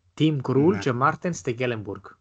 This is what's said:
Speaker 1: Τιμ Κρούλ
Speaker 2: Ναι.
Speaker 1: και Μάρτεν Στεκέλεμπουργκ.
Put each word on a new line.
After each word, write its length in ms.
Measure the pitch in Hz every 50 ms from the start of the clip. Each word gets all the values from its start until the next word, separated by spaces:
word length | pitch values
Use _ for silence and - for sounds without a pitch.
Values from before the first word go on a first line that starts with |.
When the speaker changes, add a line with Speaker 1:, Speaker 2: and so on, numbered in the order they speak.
| _ _ -
Speaker 1:
Τιμ 260 | - 147 160 151 135
Κρούλ 320 | 127 - 131 135 147 180 208
Speaker 2:
Ναι. 40 | 190
Speaker 1:
και 140 | - 139 117
Μάρτεν 400 | 123 135 151 151 - - 180 165
Στεκέλεμπουργκ. 720 | - - 135 117 117 127 123 117 110 98 104 98 98 - - - _